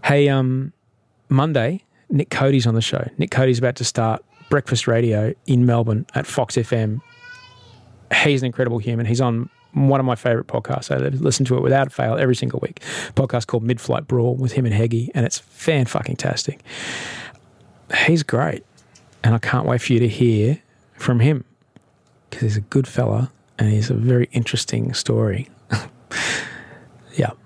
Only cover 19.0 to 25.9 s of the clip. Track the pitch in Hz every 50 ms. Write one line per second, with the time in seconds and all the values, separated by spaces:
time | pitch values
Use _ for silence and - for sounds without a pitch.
19 | _ _ _ _ - 113 113 113 - - - 127 - 113 123 123 - - 127 113
20 | 120 113 104 - 127 120 110 104 104 117 147 - _ _ _ _ _ _ _ -
21 | - - 123 117 113 143 156 127 - _ _ _ _ _ _ - _ _ _ _
22 | _ _ _ _ _ _ - - 120 110 104 110 101 - - 139 131 - - 131
23 | 123 110 107 110 127 - _ _ _ _ _ - 110 107 107 107 107 123 131 110
24 | 113 123 127 123 123 - - 120 117 - - 127 - - - 113 110 - - -
25 | - - 113 110 110 107 95 - 131 - - - _ _ - 107 - -